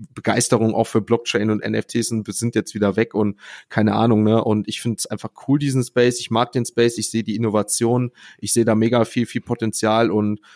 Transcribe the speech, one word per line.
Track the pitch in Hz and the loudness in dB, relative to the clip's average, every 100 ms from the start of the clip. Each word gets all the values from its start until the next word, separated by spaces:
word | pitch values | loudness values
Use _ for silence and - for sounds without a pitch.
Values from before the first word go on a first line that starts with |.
| 113 | -18
Begeisterung | - - 107 - 117 113 | -8 -4 -2 0 2 2
auch | 104 113 | 0 0
für | 113 | 0
Blockchain | 104 117 - 104 107 | 0 0 0 -2 0
und | 107 | -2
N | 110 | -2
F | 110 - | -4 -2
Ts | 120 113 | -4 -2
und | 113 104 | -4 -6
sind | 98 117 | -6 -4
jetzt | 113 - | -2 -4
wieder | 107 101 98 | -2 0 0
weg | 117 | 0
und | - 104 101 - - - | 0 -2 -4 -12 -20 -8
keine | - 107 | 0 2
Ahnung, | 104 117 107 | 2 4 4
ne? | 107 113 | 4 4
Und | 113 107 104 | 2 0 -2
ich | - | -6
find's | 120 107 - | -4 -4 -6
einfach | 107 110 - - | -8 -12 -8 -2
cool, | 143 | 0
diesen | 143 131 | 2 0
Space. | 120 127 123 123 | 0 2 2 2
Ich | - | -2
mag | 113 123 | -2 0
den | 127 | -2
Space, | 117 - 117 117 | -2 2 2 0
ich | 107 | -4
sehe | 113 | -4
die | 110 107 | -4 -2
Innovation, | 113 104 98 - 117 123 123 - - - | 0 0 0 0 0 0 -2 -6 -20 -12
ich | - | -2
sehe | 120 | 0
da | 117 | 2
mega | 110 110 120 | 4 2 2
viel, | 110 - 117 | 2 0 -2
viel | 120 | -4
Potenzial | - 120 113 - 110 110 117 | -6 -4 -4 -2 0 2 2
und, | 107 104 104 _ | 2 0 -4 _